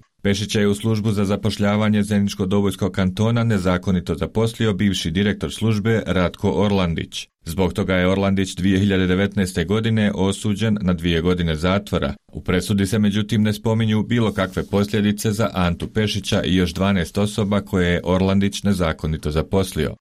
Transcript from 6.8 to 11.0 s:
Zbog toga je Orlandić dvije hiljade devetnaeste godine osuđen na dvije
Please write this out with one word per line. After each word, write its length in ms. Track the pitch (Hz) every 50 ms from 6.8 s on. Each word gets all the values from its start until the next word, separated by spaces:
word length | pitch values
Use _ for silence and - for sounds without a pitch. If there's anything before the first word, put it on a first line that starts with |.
| 92 82 82 - - - - - - _ _ _ -
Zbog 280 | 82 80 92 95 87 -
toga 220 | 110 95 90 95
je 120 | 90 90
Orlandić 480 | 92 95 98 98 98 98 95 95 92 -
dvije 240 | - 87 98 95 95
hiljade 280 | 101 104 95 92 92
devetnaeste 560 | 90 92 92 101 101 - 107 95 90 - 87 80
godine 480 | 82 104 110 110 113 113 110 104 101 -
osuđen 640 | 90 95 98 95 - - 107 104 95 110 113 104 101
na 120 | 92 92 87
dvije 280 | 80